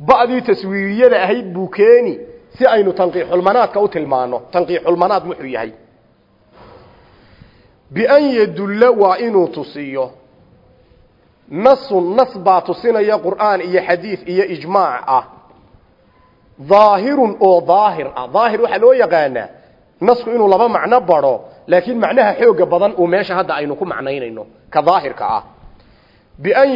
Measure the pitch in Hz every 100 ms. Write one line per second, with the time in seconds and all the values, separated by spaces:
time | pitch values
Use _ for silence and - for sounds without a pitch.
0 | 147 254 240 254 240 190 190 196 196 214
1 | 247 208 185 240 190 175 190 - 214 240
2 | 240 - - - _ - 254 - 196 180
3 | 180 180 - 180 185 233 202 202 202 175
4 | 143 131 123 123 - 175 175 175 160 175
5 | 180 196 170 165 135 120 113 - _ _
6 | _ _ _ _ _ _ - - - _
7 | _ _ _ _ - _ _ _ _ 143
8 | 233 285 285 240 208 165 196 208 247 233
9 | 196 185 233 202 170 151 135 147 143 135
10 | 127 - _ _ _ _ _ _ _ _
11 | _ _ _ _ - 151 240 269 - 196
12 | 175 220 254 196 180 180 175 175 233 226
13 | 208 214 170 196 214 190 175 180 180 175
14 | 196 190 - 180 196 165 160 196 170 123
15 | - 131 - - _ _ _ _ _ _
16 | _ _ _ _ _ _ 139 196 214 196
17 | 233 285 226 196 190 180 170 190 208 165
18 | 135 - 123 160 233 214 233 196 233 262
19 | 196 165 143 123 101 - _ _ _ -
20 | 196 240 226 240 208 190 233 196 160 254
21 | 180 156 139 117 - - - 180 180 240
22 | 190 247 214 190 233 196 165 175 202 185
23 | 170 185 196 185 180 147 147 143 185 113
24 | 135 139 120 110 104 _ _ 151 147 185
25 | 139 120 104 107 - _ - - _ _
26 | _ _ _ - 156 254 277